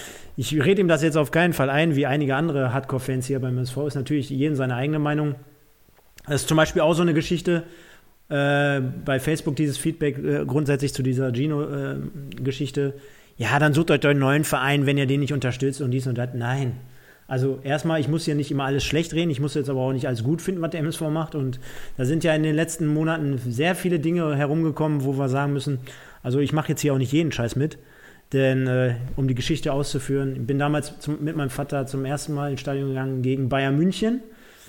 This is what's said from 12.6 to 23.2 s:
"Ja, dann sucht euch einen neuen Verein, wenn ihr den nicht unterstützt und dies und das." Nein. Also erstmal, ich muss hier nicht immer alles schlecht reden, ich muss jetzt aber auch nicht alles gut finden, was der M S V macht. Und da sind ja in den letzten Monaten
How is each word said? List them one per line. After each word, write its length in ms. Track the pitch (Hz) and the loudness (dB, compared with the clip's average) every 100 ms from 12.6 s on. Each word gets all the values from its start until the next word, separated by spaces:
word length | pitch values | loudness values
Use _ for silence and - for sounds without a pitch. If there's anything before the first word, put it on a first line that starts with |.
| 139 143 139 135 - - - - | -4 -2 -2 -4 -14 -20 -16 -6
"Ja, 200 | 110 139 | 0 4
dann 140 | 151 | 4
sucht 180 | 143 165 | 4 4
euch 140 | 147 147 | 4 4
einen 120 | 143 | 4
neuen 240 | 135 147 | 4 2
Verein, 440 | 156 139 135 143 135 | 2 0 2 2 2
wenn 100 | 143 | 2
ihr 80 | 135 | 2
den 140 | 139 | 2
nicht 140 | 139 | 0
unterstützt 480 | 143 127 123 135 135 | 0 -2 0 -2 0
und 100 | 135 | -2
dies 160 | 127 127 | 0 -2
und 100 | 120 | -2
das." 140 | 123 | -4
Nein. 440 | 127 117 135 131 123 - - - - - | -4 -2 -2 -2 -4 -10 -20 -20 -20 -6
Also 320 | 131 135 131 | 0 0 -2
erstmal, 360 | 135 147 165 160 | -2 -2 0 0
ich 80 | 139 | 2
muss 180 | 160 160 | 0 0
hier 100 | 147 | -2
nicht 140 | 143 | 0
immer 160 | 143 135 | -2 0
alles 180 | 139 | 0
schlecht 300 | 131 151 170 | 0 0 0
reden, 160 | 156 170 | 0 0
ich 100 | 127 | 0
muss 140 | 147 | -2
jetzt 160 | 151 135 | -2 -2
aber 120 | 131 | 0
auch 120 | 131 | 0
nicht 140 | 135 135 | 0 -2
alles 160 | 117 | 0
gut 180 | 117 165 | 0 -2
finden, 200 | - 190 | -2 -4
was 100 | 165 | -4
der 80 | 165 | -2
M 80 | 151 | -4
S 80 | 156 | -2
V 160 | 160 | -2
macht. 240 | 156 156 151 | -2 -4 -4
Und 240 | 131 131 - - - - | -4 -4 -8 -10 -8 -2
da 80 | 127 | 0
sind 180 | 160 | 2
ja 100 | 165 | 2
in 80 | 156 | 2
den 140 | 156 151 | 2 2
letzten 320 | 165 - 151 | 0 0 0
Monaten 500 | 151 160 160 | 2 0 0